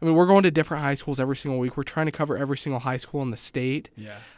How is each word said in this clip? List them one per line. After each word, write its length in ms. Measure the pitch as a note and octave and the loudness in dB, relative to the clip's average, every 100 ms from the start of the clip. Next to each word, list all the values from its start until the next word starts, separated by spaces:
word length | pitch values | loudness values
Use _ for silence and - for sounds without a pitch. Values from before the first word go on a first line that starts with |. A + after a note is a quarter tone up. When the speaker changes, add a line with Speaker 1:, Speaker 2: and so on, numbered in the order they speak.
Speaker 1:
I 60 | E3 | 4
mean, 80 | |
we're 120 | D#3+ F3+ | 6 8
going 160 | G3 | 8
to 80 | F#3+ | 6
different 320 | D#3+ D3+ D3+ | 4 0 -2
high 120 | C#3+ | -2
schools 260 | C#3 - C3+ | -2 -4 -2
every 160 | C3 C3+ | -2 -4
single 240 | C#3+ B2+ | -4 -2
week. 160 | B2 D3 | -2 -4
We're 60 | |
trying 220 | C3+ - D#3 | -6 -2 -2
to 60 | |
cover 240 | - D3 B2 | -2 -2 -2
every 200 | C#3 C#3 | -2 -4
single 240 | D3+ B2+ | -4 -4
high 160 | B2+ B2+ | -4 -6
school 260 | - D3 | -6 -6
in 80 | C3 | -6
the 60 | A2 | -6
state, 540 | - C3+ B2+ C#3+ - - | -6 -4 -2 -4 -8 -16
Speaker 2:
Yeah. 200 | G#2+ G#2 - | -16 -18 -20